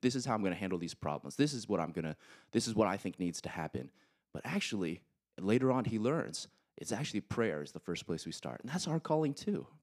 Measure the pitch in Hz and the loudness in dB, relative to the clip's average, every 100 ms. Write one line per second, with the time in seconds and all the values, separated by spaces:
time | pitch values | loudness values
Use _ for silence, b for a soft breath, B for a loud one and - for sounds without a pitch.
0 | 127 131 127 110 98 87 95 90 85 - | 2 2 0 2 2 0 0 -2 -4 -4
1 | 76 73 71 - 147 135 98 95 80 80 | -4 -4 -4 2 2 2 0 0 0 -2
2 | 80 78 B B B 117 117 107 104 98 | -4 -6 B B B 0 2 4 4 2
3 | 98 - 87 82 - - 78 62 64 _ | -4 -2 -2 -2 -6 -4 -4 -4 -8 _
4 | b b b - 135 190 - 104 85 87 | b b b -10 -2 -2 -2 -2 -2 -4
5 | _ _ _ - 95 120 131 131 113 110 | _ _ _ -4 4 6 6 4 2 2
6 | 113 156 - - - _ _ - - 104 | 2 2 -2 -6 -10 _ _ -12 -6 -4
7 | 151 104 - - 113 76 76 78 - 85 | -2 -4 -2 0 2 2 -4 -10 -6 -4
8 | - 82 82 - - - 123 170 170 160 | -2 -4 -4 -8 -8 -8 -6 -4 0 -2
9 | - 156 151 143 - 190 - - | 2 2 2 0 -2 -2 -4 -16